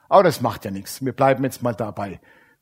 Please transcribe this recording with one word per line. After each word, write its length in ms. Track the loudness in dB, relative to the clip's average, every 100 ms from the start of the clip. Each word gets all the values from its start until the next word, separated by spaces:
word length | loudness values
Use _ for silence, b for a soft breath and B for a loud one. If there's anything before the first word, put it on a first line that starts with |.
| 2
Aber 140 | 6
das 180 | 6 2
macht 240 | -2 -4
ja 60 | -8
nichts. 340 | -10 -12 -8
Wir 80 | -6
bleiben 320 | 2 2 2
jetzt 180 | -2 -4
mal 120 | -6
dabei. 460 | -4 -6 -6 -10 -10 b b b b